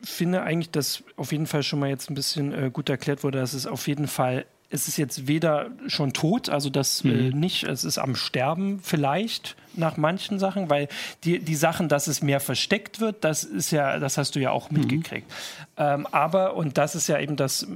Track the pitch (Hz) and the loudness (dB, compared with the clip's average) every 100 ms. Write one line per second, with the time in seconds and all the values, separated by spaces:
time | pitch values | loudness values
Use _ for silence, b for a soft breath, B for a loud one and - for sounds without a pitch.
0 | - - 175 185 - 165 160 156 135 - | -12 -2 0 0 0 -2 0 -2 -2 -4
1 | - - 139 151 156 151 135 147 139 135 | -10 -10 -4 -2 0 0 0 0 0 -2
2 | - 139 - 156 143 147 131 135 151 135 | -6 -4 -2 -2 -2 -2 -2 -2 -2 -2
3 | - 135 143 135 127 135 123 139 - 143 | -2 -2 0 0 -2 -4 -6 -4 -2 -2
4 | 143 - 127 127 - _ _ 151 - 156 | -2 0 0 0 -4 _ _ -4 -2 -2
5 | 139 - 131 156 160 147 117 - - - | -2 -2 0 4 4 2 -2 -8 -4 0
6 | 139 - 160 240 - 143 143 139 135 - | 0 2 2 2 0 -2 0 0 0 2
7 | - 139 131 139 175 - - 135 - - | 2 4 2 2 0 0 -2 -4 -2 -2
8 | 135 117 - 131 135 165 196 196 - 165 | -2 -2 -2 0 2 0 -2 -2 0 2
9 | 139 156 226 - - - - - 160 139 | 2 2 -2 -6 -10 -14 -12 -2 0 2
10 | 151 185 - 196 190 190 170 143 143 B | 0 0 -2 0 0 0 2 2 2 B
11 | B - 165 170 156 156 160 165 165 143 | B -4 0 0 0 2 4 4 2 2
12 | 160 139 143 139 - 127 - 196 - - | 2 0 2 2 2 -2 2 0 0 -4
13 | 220 208 156 151 - 190 - 156 139 147 | -2 0 0 0 -2 -4 0 2 2 0
14 | 143 - 139 147 131 127 - 151 127 147 | 0 0 0 0 0 0 0 2 2 0
15 | 165 117 - B B B B - 147 143 | -2 -8 -10 B B B B 0 2 2
16 | 151 147 156 190 190 185 156 135 151 165 | 0 2 4 4 2 0 0 2 2 0
17 | - 147 143 143 135 - - | 0 2 0 0 0 0 -4